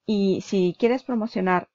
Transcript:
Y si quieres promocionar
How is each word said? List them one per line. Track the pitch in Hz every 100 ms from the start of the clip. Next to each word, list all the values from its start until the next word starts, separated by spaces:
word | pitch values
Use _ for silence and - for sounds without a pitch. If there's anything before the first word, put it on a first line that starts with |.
Y | - 208 196 185
si | - 196 180 -
quieres | 233 254
promocionar | - 233 220 208 185 180 -